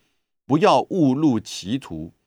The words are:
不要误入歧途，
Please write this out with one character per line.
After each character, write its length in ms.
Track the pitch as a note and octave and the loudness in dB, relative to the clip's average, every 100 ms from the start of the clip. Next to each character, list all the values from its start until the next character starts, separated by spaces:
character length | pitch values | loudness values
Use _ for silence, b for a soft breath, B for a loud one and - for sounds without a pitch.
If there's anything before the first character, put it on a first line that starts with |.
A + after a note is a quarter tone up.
| _ _ _ _ - | _ _ _ _ -2
不 120 | D3 | 2
要 220 | F#3+ C#3 - | 4 2 2
误 240 | F#3 C#3+ | 0 2
入 260 | C3 D#3 A2 | 2 0 0
歧 380 | - - F2 C3+ | -4 -12 -8 -8
途， 340 | - D#2+ E2 - | -8 -12 -14 -16